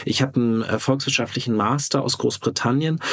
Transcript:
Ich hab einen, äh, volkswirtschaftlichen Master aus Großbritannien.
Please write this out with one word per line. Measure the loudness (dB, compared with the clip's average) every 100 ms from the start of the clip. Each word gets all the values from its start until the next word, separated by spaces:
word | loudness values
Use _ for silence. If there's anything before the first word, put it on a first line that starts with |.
| -2
Ich | 0
hab | 0 2
einen, | 2 0
äh, | 0 -2
volkswirtschaftlichen | 0 0 0 -2 -2 -4 0 2
Master | 2 0 0 0
aus | 0 0
Großbritannien. | 0 0 -2 0 2 2 2 0 -2